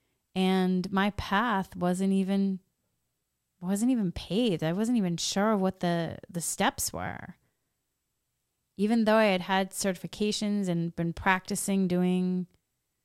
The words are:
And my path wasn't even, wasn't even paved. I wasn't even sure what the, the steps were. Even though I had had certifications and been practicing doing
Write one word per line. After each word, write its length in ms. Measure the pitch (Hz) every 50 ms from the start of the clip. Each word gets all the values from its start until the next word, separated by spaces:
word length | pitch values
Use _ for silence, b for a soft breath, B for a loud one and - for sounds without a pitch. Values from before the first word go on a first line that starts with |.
| _ _ _ _ _ _ -
And 580 | 185 190 185 190 190 185 185 185 180 180 190
my 200 | - 190 196 208
path 640 | - - - - 196 196 233 247 214 190 185 - -
wasn't 380 | 180 175 175 180 185 196 196 196
even, 460 | 190 190 185 196 196 196 196 190 180 - _ _ _ _ _ _ _ _ _ _ _ _ _ _ _ _ _ _ _
wasn't 320 | 175 180 202 202 233 247
even 200 | 262 233 202 175
paved. 520 | - - - - 170 220 254 226 170 156 156
I 100 | 160 170
wasn't 240 | 196 220 226 247
even 200 | 233 190 175 170
sure 380 | 160 - - - 196 202 220 220
what 260 | 196 190 190 185 -
the, 360 | - 175 170 170 165 - - - - -
the 120 | 180 170
steps 500 | 160 - - - 190 262 - - - - -
were. 420 | 85 90 180 - - - - - _ _ _ _ _ _ _ _ _ _ _ _ _ _ _ _ _ _ _ _ _ _ _ _ _ _ _ _
Even 260 | - 196 208 233 233 220
though 140 | 214 214
I 80 | 220 220
had 160 | 208 185 185
had 300 | 175 - 190 190 196 185
certifications 960 | - - - 196 185 - - - - - 214 214 208 - 220 208 208 208 196 180
and 260 | 170 170 170 170 -
been 180 | - 170 170 165
practicing 760 | - - 196 185 185 - - 202 185 - - 196 196 190
doing 600 | 175 180 180 180 180 180 185 180 185 180 180 180 - _ _ _ _ _ _ _ _ _ _